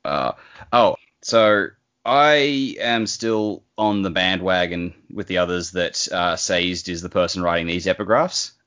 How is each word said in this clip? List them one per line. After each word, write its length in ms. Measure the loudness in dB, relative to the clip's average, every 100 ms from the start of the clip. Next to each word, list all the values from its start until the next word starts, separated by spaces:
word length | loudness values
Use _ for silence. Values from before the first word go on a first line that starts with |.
| -6
Uh, 260 | -2 -2 -6 -14 -20 0
oh, 240 | 4 4 2 _ _
so 460 | 0 4 4 4 0 -8 _ _ 0
I 680 | 4 6 4 2 0 -4 -4
am 240 | -2 0 -2
still 560 | -4 -2 0 0 -4 _ -4
on 240 | -2 0
the 80 | -2
bandwagon 840 | 0 0 0 0 0 0 -4 -8 -10 -16
with 140 | -12 -4
the 100 | 0
others 340 | 0 -2 -4
that, 360 | -4 -4 -4 -6
uh, 240 | -2 -2 -2
Sazed 540 | -2 0 0 -4 -6
is 140 | -8
the 60 | -4
person 340 | 0 0 0
writing 240 | -2 0 -2
these 180 | -4 -2
epigraphs. 680 | -2 0 0 0 -4 -8 _